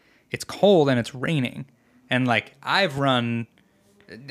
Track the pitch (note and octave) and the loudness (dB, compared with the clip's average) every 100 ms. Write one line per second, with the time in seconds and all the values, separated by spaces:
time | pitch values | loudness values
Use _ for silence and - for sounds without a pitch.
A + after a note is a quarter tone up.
0 | _ _ _ - - - G3 F3+ C#3 B2 | _ _ _ -12 -10 2 4 6 4 2
1 | A2 B2+ C3 D#3 A#2+ - C3+ _ _ _ | -2 -6 -4 -2 -2 -6 -16 _ _ _
2 | - B2+ B2+ A2 - - - F3 F#3+ C#3 | -4 0 2 0 -2 -10 -2 0 0 0
3 | C#3 B2 A#2 A#2 A2+ _ _ _ _ _ | 0 0 0 -4 -8 _ _ _ _ _
4 | - A2 C#3 | -20 -18 -16